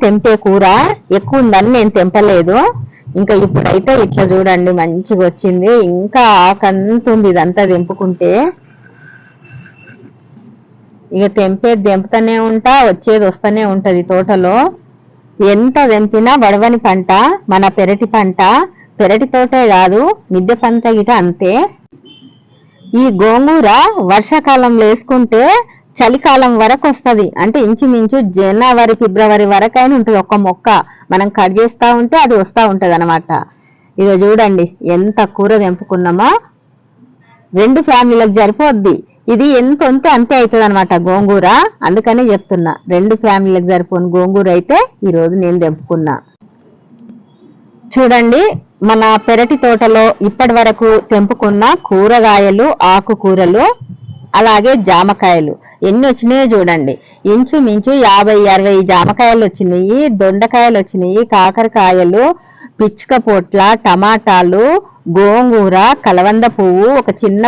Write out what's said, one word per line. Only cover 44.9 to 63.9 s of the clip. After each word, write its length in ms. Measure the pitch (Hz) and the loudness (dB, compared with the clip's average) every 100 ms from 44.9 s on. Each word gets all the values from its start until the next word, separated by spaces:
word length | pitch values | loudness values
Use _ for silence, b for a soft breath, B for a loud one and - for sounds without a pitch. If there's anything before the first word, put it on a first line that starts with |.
| _ 196 | _ -2
ఈరోజు 260 | 165 165 190 | 0 -2 -2
నేను 160 | 175 175 | -2 -2
తెంపుకున్నా. 500 | 160 156 - 165 151 127 - _ - _ _ _ _ 233 - - _ _ - _ _ _ - | -2 -4 -6 -4 -4 -6 -12 _ -20 _ _ _ _ -20 -20 -20 _ _ -20 _ _ _ -8
చూడండి, 480 | 262 247 240 233 269 403 - - _ 208 | -2 0 2 2 2 0 -4 -12 _ -2
మన 120 | 220 220 220 233 | 0 0 0 0
పెరటి 320 | 233 240 285 | 0 0 0
తోటలో 420 | 240 226 226 220 220 - 202 | 0 0 2 2 2 0 -4
ఇప్పటి 260 | - 254 233 | -2 0 2
వరకు 300 | 226 220 226 220 - | 0 0 0 0 0
తెంపుకున్న 640 | 214 202 233 208 202 240 349 - | -2 0 -2 -2 0 0 -2 -2
కూరగాయలు, 800 | 190 208 240 220 202 202 196 294 - 180 | 0 2 2 2 2 2 0 0 0 2
ఆకుకూరలు, 720 | 190 196 208 190 185 175 208 381 494 - - - - - 190 | 0 0 -4 -2 0 0 0 0 -2 -10 -20 -20 -20 -6 0
అలాగే 340 | 220 208 240 254 190 | 2 2 2 0 2
జామకాయలు 640 | 175 196 196 185 170 151 - B B 190 | 2 0 0 0 0 -2 -8 B B -2
ఎన్ని 160 | 220 269 | 0 0
వచ్చినాయో 380 | 254 233 269 262 | 0 0 0 2
చూడండి. 400 | 214 175 165 127 - b b 196 | 0 0 -2 -4 -8 b b -2
ఇంచుమించు 600 | 226 254 311 233 208 240 277 220 | 0 0 0 0 -2 0 0 2
యాభై 320 | 196 202 208 202 | 2 2 2 2
అరవై 240 | 190 196 190 190 | 2 2 0 2
జామకాయలు 520 | 180 175 202 240 233 202 | 0 0 0 2 2 -2
వచ్చినాయి, 500 | - 185 180 190 254 302 202 | -2 -2 -2 0 0 -2 0
దొండకాయలు 560 | 190 196 226 247 240 214 | -2 0 0 0 2 0
వచ్చినాయి, 400 | 190 190 180 202 240 | -2 -4 -2 -2 0
కాకరకాయలు, 920 | 202 190 208 220 220 185 185 175 202 285 349 B B B - | 0 0 0 -2 0 0 2 0 0 0 -2 B B B -4
పిచ్చుక 340 | 214 214 - 254 233 | -4 -4 -4 -2 0
పొట్ల, 340 | 196 180 196 196 226 | -2 0 0 2 0
టమాటాలు, 800 | 220 | 0